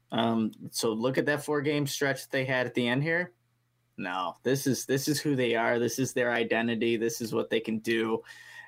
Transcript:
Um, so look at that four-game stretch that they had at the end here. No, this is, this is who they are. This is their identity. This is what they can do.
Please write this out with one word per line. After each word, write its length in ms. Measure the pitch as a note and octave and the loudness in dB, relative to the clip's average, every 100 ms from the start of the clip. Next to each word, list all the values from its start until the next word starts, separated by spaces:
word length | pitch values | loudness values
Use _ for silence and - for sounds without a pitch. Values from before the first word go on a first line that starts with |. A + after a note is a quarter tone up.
| _ | _
Um, 380 | A2+ A#2 A2+ G#2+ - - | 0 2 2 0 -4 -10
so 200 | - A#2 | -2 -2
look 260 | A2 B2 C#3 | 0 0 2
at 80 | C#3 | 0
that 180 | C#3+ | 0
four-game 420 | C#3 D3+ C#3+ D3 C#3 | 0 -2 0 0 0
stretch 360 | - C#3 C3+ | 0 0 -2
that 100 | - | -2
they 120 | C#3 | -2
had 220 | C3 C3 B2 | 0 0 0
at 80 | |
the 140 | B2 A#2+ | 0 2
end 160 | B2 | 2
here. 260 | D#3 E3 F3 - _ _ _ _ _ - | 2 0 -2 -10 _ _ _ _ _ -8
No, 380 | F#2+ F#2 F2+ - | -4 -2 -4 -2
this 240 | A#2+ C#3 C#3 | 0 0 2
is, 180 | A#2 | -2
this 220 | - C3+ C#3 | 0 -2 0
is 140 | C#3+ | 0
who 160 | D#3 C3+ | 0 2
they 180 | A#2+ | 2
are. 240 | A#2 A#2 A#2+ | 2 2 2
This 220 | A#2+ B2+ | 0 0
is 120 | C3 | -2
their 200 | - A#2+ | 0 0
identity. 640 | A#2 A#2 A2+ A#2 A#2 A#2 A#2 | 0 2 2 2 0 0 2
This 240 | A2+ A2+ | 0 -2
is 120 | A2+ | -2
what 160 | A#2 A2 | -2 0
they 120 | A2+ | -2
can 180 | A2+ A2 | 0 -4
do. 420 | A#2 A2+ A2+ A2+ - - - - | 0 0 2 -2 -4 -18 -20 -20